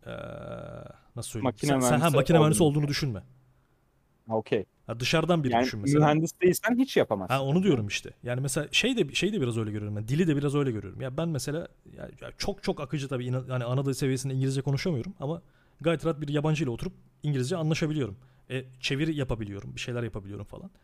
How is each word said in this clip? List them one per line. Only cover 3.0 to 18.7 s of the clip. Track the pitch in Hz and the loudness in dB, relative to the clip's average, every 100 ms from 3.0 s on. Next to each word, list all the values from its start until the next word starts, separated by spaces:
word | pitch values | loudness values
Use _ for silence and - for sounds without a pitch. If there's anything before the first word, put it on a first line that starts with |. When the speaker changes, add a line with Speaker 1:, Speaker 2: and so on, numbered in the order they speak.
| 143 104 - _ _ _ _ _ _ _ _ _ - | -2 -4 -10 _ _ _ _ _ _ _ _ _ -2
Speaker 2:
Ha, | 110 | -2
okey. | - 120 - _ - | 2 0 0 _ -12
Speaker 1:
Ha, | 117 | -4
dışarıdan | 123 165 160 175 | 0 2 4 2
biri | 135 | 4
Speaker 2:
Yani | 117 | 2
Speaker 1:
düşün | 127 104 | 2 0
mesela. | 131 147 151 | 2 6 6
Speaker 2:
mühendis | 151 160 - | 4 2 2
değilsen | - 113 214 240 | 2 4 2 2
hiç | 269 - | 2 2
yapamazsın. | 123 104 92 | 2 0 0
Speaker 1:
Ha, | 135 | 0
onu | 135 165 | 2 2
diyorum | 196 131 104 | 4 2 2
işte. | - - - | -4 -8 -12
Yani | 117 127 | -6 -4
mesela | 139 - 147 | -2 -4 -2
şey | - 220 247 | 0 2 2
de, | 156 - | 0 0
şey | 190 | 0
de | 214 | 0
biraz | 123 113 | 0 0
öyle | 107 | -2
görüyorum | 107 104 104 | -4 -6 -6
ben. | 110 | -2
Dili | 143 175 | 2 4
de | 147 | 2
biraz | 143 143 | 2 2
öyle | 143 | 0
görüyorum. | 107 98 95 | -2 -6 -8
Ya | 131 135 | -8 -4
ben | 170 | -2
mesela | 147 139 147 - - - - | -2 -4 -6 -8 -14 -20 -16
ya, | - - | -16 -14
ya | 123 - | -16 -6
çok | - 196 | -6 -4
çok | - 180 | -4 -4
akıcı | 139 156 135 | -4 -4 -4
tabii | 127 123 | -4 -2
inan-, | 127 131 | -4 -2
yani | 127 | -4
Anadolu | 120 127 139 131 | 0 0 0 0
seviyesinde | 139 131 135 | 0 0 -2
İngilizce | 135 135 135 | -2 0 0
konuşamıyorum | 139 139 190 143 180 - | 0 -2 0 -2 -4 -8
ama | 143 165 - _ _ _ | -8 -8 -10 _ _ _
gayet | 156 160 160 | -2 0 0
rahat | 147 | -2
bir | 147 | -2
yabancı | 147 151 151 | 0 2 2
ile | 147 | 0
oturup | 113 185 - - _ | -2 -6 -10 -18 _
İngilizce | 151 139 127 175 | -2 -2 0 0
anlaşabiliyorum. | 156 160 156 156 113 95 - _ - | 0 0 0 -2 -4 -6 -16 _ -10
E, | 127 127 | -8 -8